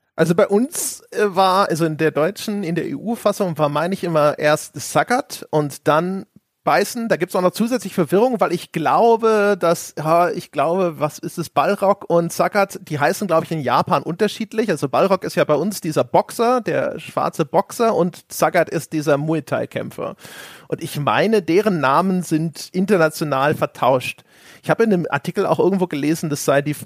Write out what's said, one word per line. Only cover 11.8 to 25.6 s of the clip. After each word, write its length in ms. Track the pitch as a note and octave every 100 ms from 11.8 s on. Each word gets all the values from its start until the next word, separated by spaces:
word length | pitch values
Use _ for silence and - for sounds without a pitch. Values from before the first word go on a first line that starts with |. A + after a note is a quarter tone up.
| G3 G3+ -
und 220 | E3+ E3+
Sagat, 480 | - F3+ G#3 G3 F#3+
die 160 | F3+ D3
heißen, 280 | D3 G3 G3+
glaub 160 | D#3+
ich, 80 | D3+
in 80 | D#3+
Japan 420 | A#2+ C3+ F3+ D#3
unterschiedlich. 680 | C#3+ E3+ G#3 - G#3+ A3 A3+
Also 180 | D#3+ C#3
Balrog 380 | B2+ F#3 F#3 E3+
ist 100 | -
ja 80 |
bei 120 | D3 D3
uns 260 | F#3+ G3
dieser 240 | E3 D3+ A#2+
Boxer, 560 | E3 - - A#3 B3+
der 380 | G3+ C#3 - -
schwarze 440 | - - D3 -
Boxer 500 | D3+ E3+ - - A3+
und 300 | F3 F3+ - -
Sagat 400 | - D#3+ F3 D#3+
ist 240 | E3 -
dieser 240 | D#3 D3 C#3+
Muay 240 | D#3 D#3+
Thai-Kämpfer. 760 | - C#3 A#2+ - - - - - - - - - -
Und 120 | -
ich 160 | - D3
meine, 440 | C3+ A2+ F#3+ A3
deren 400 | E3 E3+ G#3+ F3
Namen 400 | C3 D3 F#3 F#3
sind 480 | E3 D#3 D#3+ - -
international 840 | F3+ G3 G3 D#3 - D#3 C3+ C#3+ D#3
vertauscht. 680 | D3+ - B2 C3 - - _ _ - -
Ich 60 | -
habe 160 | D#3+ A3+
in 80 |
einem 120 | F#3 D3
Artikel 360 | C#3+ - G3+ F#3+
auch 140 |
irgendwo 280 | -